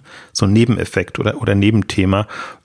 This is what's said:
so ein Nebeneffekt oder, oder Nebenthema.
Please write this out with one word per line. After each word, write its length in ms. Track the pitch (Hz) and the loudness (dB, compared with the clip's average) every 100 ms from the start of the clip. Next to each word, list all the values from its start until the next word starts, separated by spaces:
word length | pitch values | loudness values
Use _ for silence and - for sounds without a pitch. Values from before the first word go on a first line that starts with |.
| - - - | -14 -20 -14
so 120 | - 104 | -2 2
ein 80 | |
Nebeneffekt 680 | 107 117 104 - - 90 - | 4 4 0 -2 -4 -4 -4
oder, 220 | 107 - | -4 -2
oder 140 | 104 101 | 0 2
Nebenthema. 720 | 101 110 98 - 95 95 107 - - - | 4 2 0 0 2 0 -2 -10 -14 -12